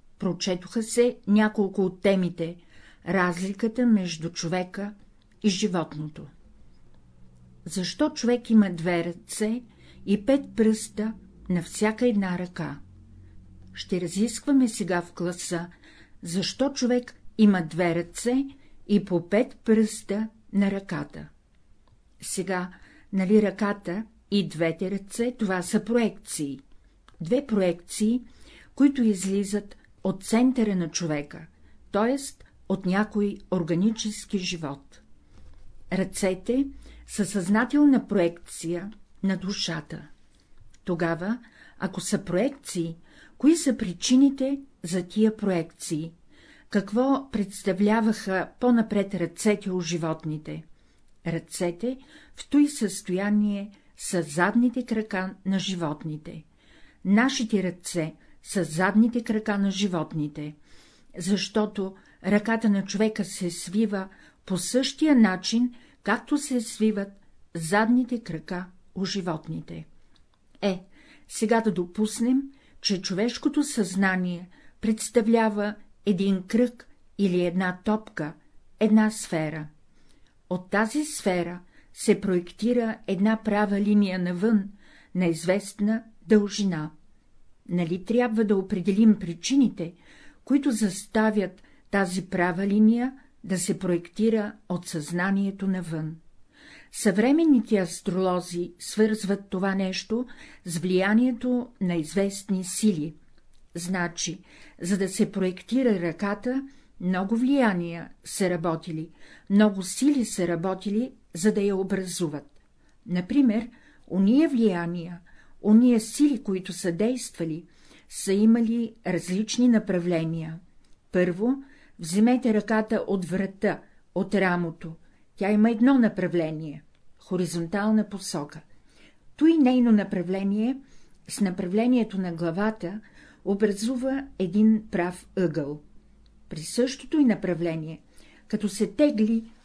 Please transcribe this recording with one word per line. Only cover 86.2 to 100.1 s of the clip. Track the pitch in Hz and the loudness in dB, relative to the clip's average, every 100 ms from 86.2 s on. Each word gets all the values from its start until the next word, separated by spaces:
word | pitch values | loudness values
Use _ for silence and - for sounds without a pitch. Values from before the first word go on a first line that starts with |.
| - | 4
дължина. | 208 202 202 196 160 151 - - _ _ - - - - | 4 4 0 -2 -2 -6 -10 -20 _ _ -20 -20 -20 -4
Нали | 175 170 180 | -2 -2 -4
трябва | 185 233 247 220 | 0 2 2 2
да | 214 202 | 2 2
определим | 190 208 180 196 220 208 | 0 -2 0 6 6 6
причините, | 170 170 - 277 247 - 170 - - - - - | 0 -8 0 4 4 2 -8 -10 -20 -20 -20 -20
които | - 277 277 | 0 0 2
заставят | 214 208 - - 220 220 208 185 - - _ _ | 0 -2 -2 -4 0 2 2 -2 -8 -20 _ _
тази | 196 185 185 - | -2 0 -2 -4
права | 180 175 175 202 | 0 0 0 0
линия | 208 220 233 254 - _ _ | 6 6 4 0 -6 _ _
да | - 185 | -6 -4
се | 180 165 | -2 -2
проектира | 185 175 170 - 220 220 208 - _ | 0 -2 -4 0 2 2 -2 -10 _
от | 180 - | -8 -6
съзнанието | 165 151 175 190 196 196 196 196 | -8 -4 -2 0 0 -2 -2 -2
навън? | 185 170 160 156 160 - - - _ - - - | -2 -4 -6 -6 -10 -18 -20 -20 _ -20 -20 -18
Съвременните | - 214 185 233 302 330 254 - 208 | -2 0 2 4 4 6 4 4 0
астролози | 175 - - 185 185 180 180 175 175 - | 0 -6 -4 0 0 0 -4 -8 -8 -10
свързват | - 202 214 214 190 202 - | -10 2 2 2 -2 -4 -4
това | 185 196 | -4 -2
нещо | 190 190 190 - | -2 -2 -4 -4